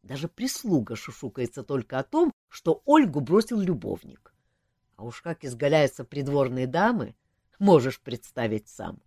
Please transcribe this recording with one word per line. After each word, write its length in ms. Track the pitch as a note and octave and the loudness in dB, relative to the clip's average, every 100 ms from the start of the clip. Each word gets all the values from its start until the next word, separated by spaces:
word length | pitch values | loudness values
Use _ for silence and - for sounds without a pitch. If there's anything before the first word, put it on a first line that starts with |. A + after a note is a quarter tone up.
Даже 240 | G2 C3+ E3 | -12 -10 -10
прислуга 680 | - B3+ - A#3 D#3 G#2 A#2 | -6 -6 -4 0 0 0 -10
шушукается 680 | - - B2 - A#2+ - | -12 -12 -12 -6 -6 -8
только 360 | - C#3 A2+ C3 | -6 -6 -4 -6
о 40 | |
том, 280 | C3+ D4+ E4+ - _ | -2 0 0 -2 _
что 340 | - E3+ D#3 - | -6 -2 -2 4
Ольгу 360 | D4+ A#3+ C#3+ | 4 4 -2
бросил 380 | C3+ F#3+ A3 A3+ | 2 0 2 -2
любовник. 760 | F#3 C#3+ G#2+ F2+ - - _ _ _ _ _ _ _ - | -2 -2 -6 -10 -12 -20 _ _ _ _ _ _ _ -16
А 80 | A2+ | -14
уж 160 | - | -12
как 220 | E3+ D#3+ | -10 -10
изгаляются 600 | C#3 A#2+ C#3+ D#3 C#3 - | -10 -2 2 4 2 -2
придворные 640 | B2 C#3+ C3+ C#3+ C3 B2+ B2+ | -12 -8 -2 0 0 -2 -2
дамы, 480 | E3 G#3+ A3+ A#2+ - _ _ _ _ | 0 2 0 -6 -12 _ _ _ _
можешь 440 | G3+ D#3+ B2+ - | 6 6 6 -6
представить 680 | - A#2+ - - A#2 G#2+ - | -12 -14 -12 -6 -4 -4 -8
сам. 340 | - F#2 F2 | -14 -14 -14